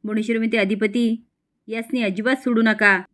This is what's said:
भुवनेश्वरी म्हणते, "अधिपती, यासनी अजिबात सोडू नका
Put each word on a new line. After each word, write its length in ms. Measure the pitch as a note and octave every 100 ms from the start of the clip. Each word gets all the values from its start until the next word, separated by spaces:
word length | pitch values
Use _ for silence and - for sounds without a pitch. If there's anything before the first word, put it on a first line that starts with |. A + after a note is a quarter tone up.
भुवनेश्वरी 340 | G#3 G#3+ A3 A3+
म्हणते, 200 | A3+ A3+
"अधिपती, 680 | G3 G#3 G#3+ A3+ A#3 A3+ _ _ _ _ -
यासनी 340 | A3 A3+ B3+
अजिबात 340 | G#3+ F#3 A3 C4+
सोडू 260 | C4 A3+
नका 400 | A3+ G#3+ G#3 F#3+ -